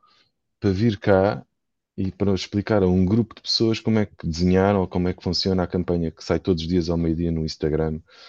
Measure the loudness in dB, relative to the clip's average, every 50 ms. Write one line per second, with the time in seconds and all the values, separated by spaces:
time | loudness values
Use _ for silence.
0 | _ _ _ _ _ _ _ _ _ _ _ _ -2 0 0 2 2 0 0 0
1 | 0 2 4 4 4 2 0 -2 -8 _ _ _ _ _ _ _ _ _ _ -6
2 | -6 -6 -4 -2 -2 0 0 -2 -4 -4 -4 -4 -2 0 2 2 4 4 4 4
3 | 4 4 2 2 0 -2 -6 -12 -6 -4 -2 0 2 0 0 -2 -2 0 0 0
4 | 0 -2 _ -10 -8 -6 -4 0 2 2 4 4 4 4 4 2 0 -2 -2 -2
5 | -2 -2 -4 -4 -4 -4 -4 -2 0 0 0 0 -2 -2 -2 -4 -2 -2 -2 -2
6 | -2 -4 -6 -8 -4 -2 -2 -2 0 0 -2 -2 -2 -2 0 0 0 0 -2 -2
7 | 0 -2 -2 -2 -2 -2 -2 -2 -4 -6 -6 -4 -4 -2 -2 -2 -2 -2 -4 -6
8 | -10 _ -20 -20 -20